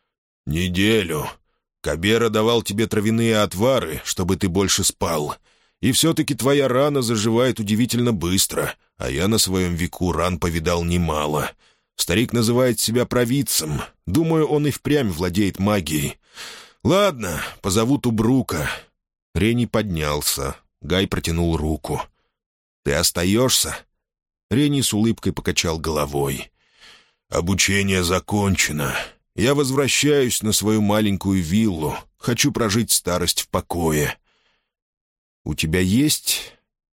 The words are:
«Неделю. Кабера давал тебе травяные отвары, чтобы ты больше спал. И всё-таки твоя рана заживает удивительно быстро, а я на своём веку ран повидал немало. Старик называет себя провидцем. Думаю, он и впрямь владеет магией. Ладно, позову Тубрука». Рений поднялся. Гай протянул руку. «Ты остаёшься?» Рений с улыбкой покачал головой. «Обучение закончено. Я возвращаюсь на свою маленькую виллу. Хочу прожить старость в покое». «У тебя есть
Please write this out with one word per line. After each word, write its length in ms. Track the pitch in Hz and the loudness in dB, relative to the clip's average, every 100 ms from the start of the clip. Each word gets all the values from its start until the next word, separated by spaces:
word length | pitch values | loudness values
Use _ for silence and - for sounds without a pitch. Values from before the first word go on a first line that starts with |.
| _ _ _ _ | _ _ _ _
«Неделю. 840 | - 78 92 90 104 110 87 76 - - _ _ _ _ | -6 -2 -2 2 2 2 0 -4 -6 -12 _ _ _ _
Кабера 480 | - 78 101 113 117 | -6 -2 2 2 2
давал 320 | 107 110 117 | 2 2 2
тебе 260 | - 104 110 | 0 -2 -2
травяные 500 | 107 104 113 113 107 | 0 0 2 2 2
отвары, 640 | 101 90 120 131 85 76 | 0 2 2 2 -2 -6
чтобы 320 | - - 90 92 | -6 -4 0 0
ты 120 | 98 | 0
больше 340 | 92 98 - | 2 0 0
спал. 540 | 95 - 92 80 73 - _ _ _ _ | -2 -2 -2 -2 -4 -8 _ _ _ _
И 120 | 127 | 0
всё-таки 420 | - 160 156 147 | 2 2 2 -2
твоя 320 | 123 127 143 135 | -2 2 2 2
рана 340 | 123 147 143 | 2 2 0
заживает 600 | 117 113 110 113 127 113 | 0 0 2 2 2 0
удивительно 520 | 104 107 123 117 120 | 0 0 0 0 0
быстро, 640 | 104 87 98 - - 71 - _ - | 0 0 0 0 -2 -4 -8 _ -8
а 120 | 64 | -4
я 200 | 67 98 | -2 0
на 100 | 110 | 2
своём 360 | 92 95 90 | 0 0 0
веку 360 | 85 87 - 90 | -2 -4 -2 -2
ран 280 | 80 90 87 | 0 -2 -2
повидал 420 | 90 82 82 85 | -2 -2 -2 0
немало. 720 | 85 90 82 76 76 76 69 - _ _ _ | 0 0 0 0 -2 -2 -4 -10 _ _ _
Старик 380 | - - 92 123 | -8 -2 0 0
называет 480 | 117 113 123 127 113 | 0 2 2 2 0
себя 260 | - 117 120 | -2 -2 0
провидцем. 760 | 123 120 139 127 - 78 135 - _ - | 0 2 0 0 -2 -4 -6 -8 _ -2
Думаю, 420 | 120 160 160 143 | 0 2 2 2
он 180 | 147 147 | 0 0
и 60 | |
впрямь 380 | - - 147 113 | -2 0 0 0
владеет 500 | 80 90 87 98 - | -2 -2 0 0 0
магией. 580 | 98 104 80 76 71 - _ - - - - _ | 0 0 0 -2 -4 -8 _ -18 -16 -18 -20 _
Ладно, 580 | 110 185 202 131 95 73 - - | 2 4 2 0 -4 -6 -8 -8
позову 360 | 101 98 117 139 | -2 0 2 2
Тубрука». 720 | 123 110 110 135 110 90 71 - - _ _ _ _ | 2 2 2 2 0 -4 -4 -8 -14 _ _ _ _
Рений 360 | - 113 120 117 | 0 2 2 0
поднялся. 880 | 110 107 82 76 73 - - 69 - _ _ | 0 -2 -2 -2 -2 -2 -4 -6 -8 _ _
Гай 260 | 71 90 101 | -2 0 0
протянул 500 | - - 82 85 80 | -2 -2 0 0 0
руку. 460 | 78 76 - 73 - _ _ _ _ _ _ _ | -2 -4 -4 -8 -8 _ _ _ _ _ _ _
«Ты 120 | 69 | -2
остаёшься?» 840 | 71 87 87 90 110 127 - 85 - - _ _ _ _ _ _ | 0 0 0 0 2 2 0 -2 -8 -14 _ _ _ _ _ _
Рений 320 | 113 147 139 | 0 2 0
с 100 | 117 | 0
улыбкой 400 | 104 113 101 98 | 2 2 0 -4
покачал 460 | - - 85 87 80 | -4 -4 -2 -2 -2
головой. 760 | 76 76 71 71 69 65 - _ _ _ - - _ _ _ | -2 -2 -2 -2 -2 -4 -10 _ _ _ -20 -20 _ _ _
«Обучение 760 | 87 85 92 - 98 98 95 | -2 0 0 2 0 2 0
закончено. 920 | 85 92 - 104 98 87 - 76 69 65 - - _ | 2 -2 0 0 2 2 0 -2 -4 -4 -8 -16 _
Я 200 | - 120 | -2 2
возвращаюсь 880 | 143 131 139 131 - 143 143 127 - | 2 2 0 0 2 2 4 2 0
на 100 | 107 | 0
свою 280 | 101 101 110 | 0 2 2
маленькую 600 | 101 107 107 95 98 95 | 2 2 0 0 0 0
виллу. 540 | 80 104 110 85 73 69 - _ | 2 2 2 0 -4 -6 -12 _
Хочу 340 | - 117 143 | -4 0 0
прожить 400 | - 113 107 107 | 0 0 0 0
старость 500 | - 90 87 87 - | -2 0 0 0 -4
в 60 | - | -4
покое». 680 | 92 - 87 82 78 69 - _ _ _ _ _ _ _ _ _ _ _ _ | -6 -4 -2 0 0 -2 -6 _ _ _ _ _ _ _ _ _ _ _ _
«У 100 | - | -8
тебя 260 | 76 80 90 | -4 0 2
есть 720 | 92 113 151 - - - - - _ _ _ | 2 4 2 0 -4 -6 -8 -20 _ _ _